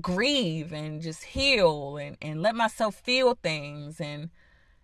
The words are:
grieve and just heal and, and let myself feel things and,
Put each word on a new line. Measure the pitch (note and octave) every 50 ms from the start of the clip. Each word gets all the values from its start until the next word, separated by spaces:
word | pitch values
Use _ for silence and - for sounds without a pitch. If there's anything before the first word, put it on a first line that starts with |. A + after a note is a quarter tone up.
grieve | E3 E3+ F3+ F#3 A#3 C#4+ D4 C4+ A#3 E3 D#3 D#3+ D3 E3+ E3
and | D3+ D3+ D#3 D#3 D#3 D#3+
just | D#3+ D#3 - -
heal | - - C4 C4+ C#4 C4+ G#3+ F#3 E3 D3+ D3 C#3 C#3 C#3+ D3
and, | C#3+ C#3+ - -
and | - D3+ D3+ D#3
let | F3 A3 A3
myself | A#3 A3+ G#3+ - - A3+ G#3 F#3+
feel | - - - B3 C4 C4 A#3+ A#3+
things | - - E3 D#3 D3+ C#3+ D3 D3 D3 D3 D3 D#3 -
and, | D#3+ D3 D3 D3 D3+ E3 - - - _ _ _ _ _ _ _